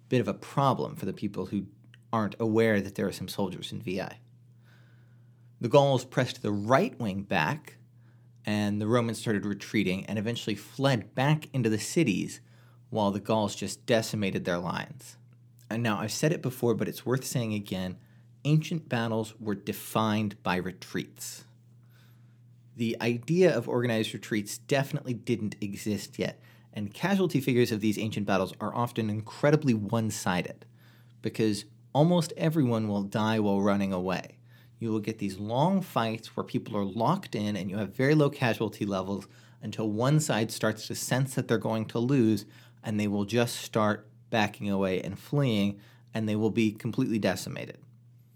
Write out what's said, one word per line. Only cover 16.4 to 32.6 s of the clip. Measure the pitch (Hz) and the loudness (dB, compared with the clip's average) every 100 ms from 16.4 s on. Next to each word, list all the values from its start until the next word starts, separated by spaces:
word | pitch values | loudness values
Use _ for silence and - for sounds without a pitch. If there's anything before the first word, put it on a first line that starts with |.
before, | 131 - 120 | -4 0 0
but | 104 101 | 0 -2
it's | - 117 | -6 -4
worth | 127 - | -2 -2
saying | 127 113 | -4 -2
again, | 104 101 92 92 90 - - - - 143 | -4 -4 -6 -6 -8 -16 -20 -20 -6 2
ancient | 156 156 165 - | 2 2 -6 -2
battles | 120 113 110 110 - | -2 0 -2 -4 -6
were | 107 | -4
defined | 101 - 98 - 113 110 107 107 107 | -4 -4 -8 -4 0 2 2 -2 -4
by | 95 90 | -2 -2
retreats. | 90 - - - - - - - - - _ - - - - - - _ - - - - | -2 -8 -8 -6 -6 -10 -14 -14 -20 -20 _ -20 -20 -20 -20 -20 -20 _ -20 -20 -16 -4
The | 117 113 | -2 0
idea | 117 120 - 175 180 | 0 0 0 6 6
of | 117 120 | 4 2
organized | 123 123 110 113 | 0 2 2 0
retreats | 113 - 110 101 - | -6 -4 -2 -2 -8
definitely | - 139 160 147 131 117 | 0 0 2 -4 -4 -4
didn't | - 113 107 - | -2 -2 -2 -6
exist | 101 98 110 101 - - | -8 -6 -4 -4 -4 -4
yet, | 98 - - - - | -4 -6 -18 -20 -14
and | - 101 | -10 -10
casualty | - 175 196 180 143 | -4 0 2 4 2
figures | 135 120 120 | 2 4 4
of | 110 | 2
these | 110 101 | 0 0
ancient | 107 107 101 | -2 -2 0
battles | 95 92 - | 2 0 -4
are | 107 | -6
often | 117 120 - 110 | -2 -2 -2 -2
incredibly | 107 107 - 147 151 135 | -4 -8 0 4 4 4
one-sided, | 110 101 113 110 101 104 90 80 - - - - - - - | 2 2 0 0 -2 0 0 -2 -10 -20 -20 -20 -20 -20 -10
because | 113 - 110 101 - - - | -6 0 0 0 -6 -20 0
almost | 135 165 175 165 - | 4 6 6 2 -2
everyone | 165 160 | 0 2